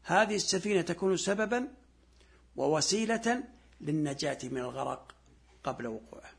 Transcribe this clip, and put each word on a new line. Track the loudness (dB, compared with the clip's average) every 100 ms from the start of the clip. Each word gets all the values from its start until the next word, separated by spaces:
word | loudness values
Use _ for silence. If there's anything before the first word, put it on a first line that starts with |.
هذه | 4 4 4 2
السفينة | 0 0 2 2
تكون | 2 0 2 2
سبباً | 0 0 0 0 -2 -10 -20 -20 _ -20 -20 -20 -16 -2
ووسيلة | 2 2 2 0 2 0 2 0 -4 -16 -20 -10
للنجاة | -2 0 0 0 -2 -2
من | -4 -4
الغرق | -4 -4 -4 -4 -10 -20 -20 -20 _ -8
قبل | -6 -4 -6
وقوعه | -6 -10 -18 -18